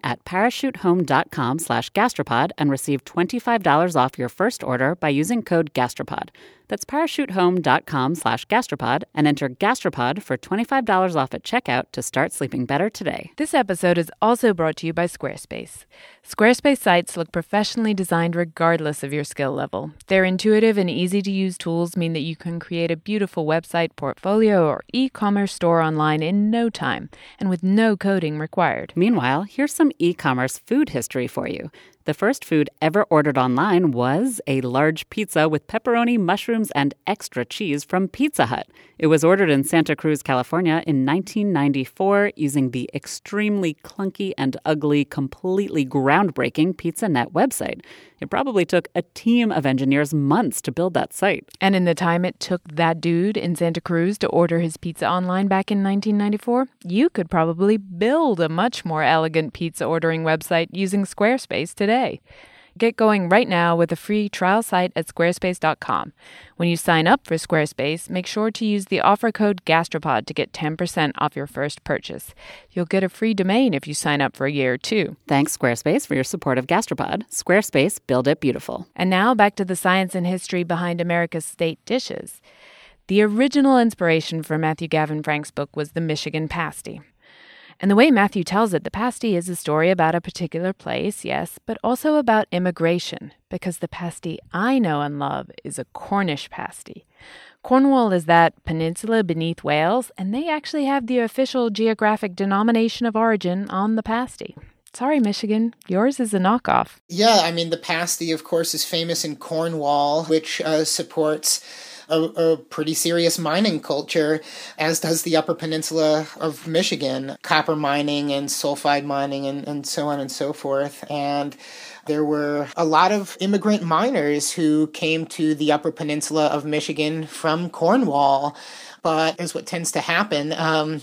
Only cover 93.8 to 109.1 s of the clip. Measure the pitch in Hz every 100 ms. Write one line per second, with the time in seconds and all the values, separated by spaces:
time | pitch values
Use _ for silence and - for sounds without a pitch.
93.8 | 170 - 170 - 170 160 - 175 226 269
94.8 | 196 147 147 143 139 139 131 - 143 143
95.8 | 123 - - 202 185 143 - - - -
96.8 | - - _ _ - - - _ - 262
97.8 | 277 262 226 185 160 170 165 - - 160
98.8 | 165 170 214 226 180 165 165 165 147 147
99.8 | 165 240 240 - 190 240 330 302 - 311
100.8 | 277 277 233 247 226 - 262 262 233 208
101.8 | 220 220 214 214 208 175 196 196 220 226
102.8 | 226 - 240 220 226 214 180 185 202 190
103.8 | 208 226 220 226 247 - - - - _
104.8 | _ - 262 302 214 202 208 214 233 -
105.8 | - 185 247 269 226 202 185 - - -
106.8 | - - _ 175 226 208 165 170 170 165
107.8 | - 165 175 - 170 160 - 165 165 156
108.8 | - 170 170